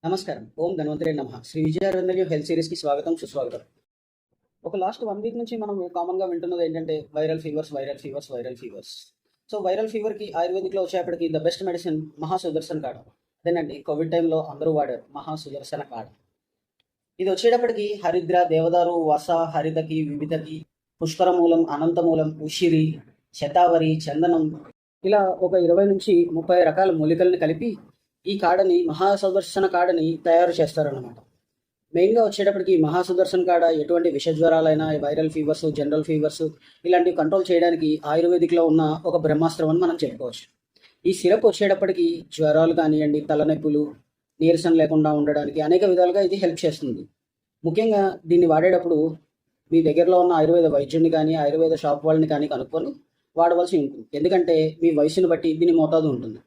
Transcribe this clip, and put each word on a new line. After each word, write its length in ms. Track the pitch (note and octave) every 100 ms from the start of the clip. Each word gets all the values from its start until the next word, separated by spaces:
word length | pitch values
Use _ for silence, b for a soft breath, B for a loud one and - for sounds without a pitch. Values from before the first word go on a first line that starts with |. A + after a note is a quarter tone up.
| D#3+
నమస్కారం. 440 | F#3+ F#3+ B2 A2 -
ఓం 180 | E3+ F#3
ధన్వంతరే 360 | D3+ D3+ D#3+
నమః. 300 | D3 B2+ A#2+
శ్రీ 220 | - D#3
విజయ 220 | D#3 D#3+ F#3+
ఆయుర్వేద 400 | F#3 F#3 F#3 F3+
హెల్త్ 180 | D#3 D3
సిరీస్‌కి 300 | E3 D#3+ D#3
స్వాగతం, 400 | D3 C#3+ E3 E3
సుస్వాగతం. 420 | C#3 C#3+ A#2+ A#2 - _ _ _ _ _ _ _ _ _
ఒక 120 | D#3+ G3
లాస్ట్ 280 | F#3 A3+
వన్ 180 | A3 G3+
వీక్ 140 | A3 A#3
నుంచి 200 | A#3 A3+
మనం 320 | G#3 G3+ F3 F3
కామన్‌గా 300 | E3+ F#3 F#3+
వింటున్నది 380 | E3+ F3 F3
ఏంటంటే 420 | E3 D#3+ D#3+ D#3 D3
వైరల్ 260 | D3+ D#3 D#3+
ఫీవర్స్, 340 | D#3+ D3 D#3
వైరల్ 240 | D3 C3+ C#3
ఫీవర్స్, 340 | D3 C3+ C#3
వైరల్ 240 | B2+ B2 B2
ఫీవర్స్. 580 | B2+ G2+ - - - _ _ _ _
So 120 | G#3+ F#3
వైరల్ 220 | G3 A3
ఫీవర్‌కి 440 | A3 G#3+ G#3+ G#3 E3
ఆయుర్వేదిక్‌లో 460 | F3 F#3 F#3 F#3+
వచ్చేప్పటికి 460 | F3+ F#3 F3 E3+ E3
the 120 | D#3
best 260 | D#3+ E3+ F#3+
medicine 400 | F3 F#3 D#3 D3+ -
మహా 180 | D#3 F#3
సుదర్శన్ 460 | F3+ D#3 D3+ D#3
కాడ. 140 | C#3 -
అదేనండి, 840 | - _ _ _ E3+ E3+ D3 C#3
కోవిడ్ 340 | - D3+ D#3+
టైంలో 300 | E3+ E3 D#3+
అందరూ 300 | D3+ C#3+ D#3
వాడారు 300 | D3+ C#3 A#2 -
మహా 220 | C#3+ C#3
సుదర్శన 480 | D#3 D3+ C#3 C#3 C#3+
కాడ. 240 | C#3 A#2 G#2+ _ _ _ _ _ _ _ _ _ _ _
ఇది 100 | F#3+
వచ్చేటప్పటికి 680 | F#3 A#3 A#3 A#3+ G#3+ G#3 G3+
హరిద్ర, 380 | F3 F3 E3 F3
దేవదారు, 480 | F3 D#3+ E3 F3 F3
వస, 400 | F3 D#3+ D3 -
హరితకి, 800 | E3 E3 D3+ D#3 D#3+ D#3 D#3 D3+
వివిధకి, 580 | D3 D3+ D#3+ D#3 D#3 - _ _ _
పుష్కరమూలం, 680 | D#3+ - F3+ F3+ E3+ E3 E3
అనంతమూలం, 720 | C#3+ D#3+ E3+ E3 D#3+ D#3 D#3
ఉసిరి, 580 | D3+ - F3 D#3+ D#3 D#3 - _ _
శతావరి, 640 | - - F#3 F3 E3 D#3+ D#3+
చందనం, 680 | E3+ D3+ E3+ E3 D#3 D#3 - _ _ _
ఇలా 240 | F#3+ G#3 F#3+
ఒక 260 | D#3 F3+
ఇరవై 320 | F#3 F3 F3 G3+
నుంచి 420 | G3 - F3 E3+
ముప్పై 320 | D#3+ E3 F3+
రకాల 260 | E3+ D#3 F#3+
మూలికల్ని 480 | D#3+ D3+ E3 F3+ F3+
కలిపి 380 | D#3 D#3+ A#3 - - _ _ _ -
ఈ 120 | G3+
కాడని, 460 | F3+ F#3 F#3+ F3
మహా 320 | E3+ D#3 F#3+ G3
సుదర్శన 500 | G3 F#3+ F#3 - F#3+
కాడని 520 | F#3 F3+ E3+ D#3+ E3 F3
తయారు 240 | E3 F3
చేస్తారన్నమాట. 680 | E3+ D#3 - D3 C3+ B2 A#2 _ _ _ _ _ _ _
మెయిన్గా 300 | E3 F#3+ A3+
వచ్చేటప్పటికి 520 | G#3+ G#3 G3 G3 F3+ F3+
మహా 260 | D#3 F3
సుదర్శన 420 | F3+ F3+ F#3 F#3
కాడ 180 | F3+ E3+
ఎటువంటి 480 | E3+ D#3+ D3+ E3+ E3+
విష 180 | C#3+ E3
జ్వరాలైనా, 640 | D#3 D#3+ D#3+ D#3+ D#3 D#3+
వైరల్ 380 | D3+ C#3+ D3+ D#3+
ఫీవర్స్, 400 | D#3 D3+ D3+ D#3+
జనరల్ 340 | D3 C#3+ D#3
ఫీవర్స్ 380 | D3+ D#3 D3+ - D#3+ D#3 b b
ఇలాంటివి 320 | F3 F3 F3 E3+
కంట్రోల్ 280 | D#3 G3 F3+
చేయడానికి 480 | E3+ E3+ E3 D#3 D3+ D3
ఆయుర్వేదిక్‌లో 600 | D#3+ E3+ F3 E3 E3+ E3
ఉన్న 360 | D#3 D#3 D#3+ F3
ఒక 100 | E3
బ్రహ్మాస్త్రం 540 | D#3+ D3+ E3 - D#3+
అని 80 | E3
మనం 200 | F3 E3
చెప్పుకోవచ్చు. 400 | C3+ A#2+ B2+ - - _ _ b b b F3
ఈ 60 |
సిరప్ 340 | F3+ F3+ G#3 A3+
వచ్చేటప్పటికి 760 | - G3+ F#3+ F#3+ F3+ E3+ E3+ -
జ్వరాలు 420 | - D#3 D3+ E3
కానివ్వండి, 460 | E3 D#3 D3+ D3+ D3
తలనొప్పులు, 760 | D3 D3+ D3+ D#3 D#3 D3 D3 - _ _ _ _
నీరసం 320 | D#3+ E3+ E3+
లేకుండా 400 | E3 D#3 D#3 D3+
ఉండడానికి 480 | D3+ D3 D3 C#3+ D3
అనేక 240 | D3+ F3
విధాలుగా 360 | G3+ F3+ F3+ F#3
ఇది 160 | F#3+ G3
హెల్ప్ 280 | F#3 D#3+
చేస్తుంది. 440 | E3 D#3 C#3 A2+ - _ _ _ _ _
ముఖ్యంగా 540 | D#3+ F3 A3+ G#3 G3 - E3
దీన్ని 200 | F3 F3
వాడేటప్పుడు 680 | D#3 F3+ F3+ F3 D#3 D#3+ D#3+ _ _ _ _ _
మీ 100 | E3
దగ్గరలో 380 | D#3 D#3 F3 F3+
ఉన్న 120 | F3+
ఆయుర్వేద 340 | E3+ D#3 E3+ E3
వైద్యుడిని 440 | C#3+ C#3 D#3+ D#3+
కానీ, 240 | D#3+ D#3
ఆయుర్వేద 420 | D#3+ C#3+ D#3 D#3+ D#3+
షాప్ 300 | D3+ C#3+ D#3
వాళ్ళని 200 | D#3+ D#3
కానీ 220 | D3 D3
కనుక్కొని 440 | C#3 - D#3+ C#4 - _ _ _ E3
వాడవలసి 420 | E3+ F3 F3 F3
ఉంటుంది. 280 | C#3+ - -
ఎందుకంటే 640 | C#3+ E3 F#3 F3 D#3+ D#3 D#3
మీ 80 | E3+
వయసుని 360 | D3+ D3+ D#3+ F3+
బట్టి 300 | D#3+ E3 D#3
దీని 160 | E3+
మోతాదు 360 | E3 D#3 D#3+ D#3
ఉంటుంది. 300 | B2 A#2 A2